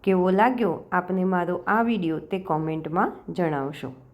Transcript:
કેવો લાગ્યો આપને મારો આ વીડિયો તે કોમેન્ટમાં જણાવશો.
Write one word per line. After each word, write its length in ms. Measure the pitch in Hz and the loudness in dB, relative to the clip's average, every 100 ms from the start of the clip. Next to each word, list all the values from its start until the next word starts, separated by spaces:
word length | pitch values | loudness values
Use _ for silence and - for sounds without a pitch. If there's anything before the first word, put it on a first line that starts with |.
કેવો 240 | - 185 180 | 4 4 4
લાગ્યો 440 | 190 233 240 208 156 - | 4 4 2 -2 -2 -2
આપને 320 | 185 180 185 | -2 0 0
મારો 320 | 185 180 170 180 - | 2 0 0 -4 0
આ 160 | 208 | 2
વીડિયો 380 | 233 220 165 156 - | 2 0 0 -2 -4
તે 100 | 190 | -6
કોમેન્ટમાં 680 | 190 160 156 160 156 170 226 - - | -2 -2 -2 -4 -2 0 0 -2 -10
જણાવશો. 640 | 165 170 147 135 147 131 127 - | -2 0 0 -4 -8 -12 -14 -20